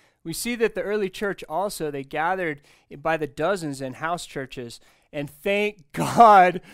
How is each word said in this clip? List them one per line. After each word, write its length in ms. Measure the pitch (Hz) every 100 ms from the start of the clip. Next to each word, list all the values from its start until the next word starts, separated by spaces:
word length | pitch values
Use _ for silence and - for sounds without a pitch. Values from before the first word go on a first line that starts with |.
| _ _
We 100 | 165
see 220 | 160 226
that 220 | 240 220 190
the 60 |
early 280 | 180 214 190
church 320 | - 208 180 -
also, 420 | 160 202 - 156
they 140 | 139
gathered 580 | 135 151 160 190 170 143 _ _ _ 147
by 180 | 160 160
the 100 | 151
dozens 540 | - 160 196 143 135
in 140 | 135
house 320 | 127 160 175 -
churches, 520 | 151 127 - 120 - _ _ _
and 160 | 147 143
thank 580 | - 202 202 208 208 -
<laughs> 60 |
God 680 | - 135 127 233 202 180 180 -